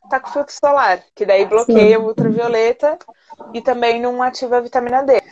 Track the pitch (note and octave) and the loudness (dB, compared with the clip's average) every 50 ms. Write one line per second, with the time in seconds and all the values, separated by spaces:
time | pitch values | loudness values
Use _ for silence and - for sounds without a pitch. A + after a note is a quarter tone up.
0 | _ - - C4 - - - D4 C#4+ - - - - C#4+ C#4+ C#4 B3+ G#3 F#3 F3 | _ -8 -8 -8 -8 -6 -8 -8 -8 -8 -6 -4 -2 0 2 2 2 0 -2 -2
1 | - _ _ - G#3 F#3+ G3 G3 G3 F#3+ G#3+ G#3+ A#3 - A3+ A3 G#3 G#3+ A3 A3 | -6 _ _ -6 -2 0 2 2 2 2 0 0 2 4 4 6 6 6 4 2
2 | A3 A3 A3 - - A3+ A3 A3+ A#3 A#3+ A#3 A3 A3+ A#3 B3+ - - D4 D#4+ F4 | 0 -4 -4 -2 -2 -2 -2 -2 -2 -2 -2 0 0 0 0 0 -2 -4 -4 -4
3 | - - - _ _ - - - - - G#3+ A#3 A#3 C4+ B3 A#3+ A#3+ A#3 A#3 A#3 | -10 -18 -20 _ _ -20 -20 -20 -18 -14 -14 -8 -4 -4 -2 0 0 0 0 0
4 | A#3+ B3 B3 B3 B3 B3+ B3 - C4+ A#3+ A#3+ B3 A#3+ A#3+ - B3+ A#3+ A#3+ B3 C4 | -2 -4 -4 -2 -4 -4 -4 -6 -6 -2 -2 -2 -2 -2 -4 -4 -2 -2 -2 0
5 | C#4 C#4 C4 G#3+ - - | 2 2 2 2 0 -2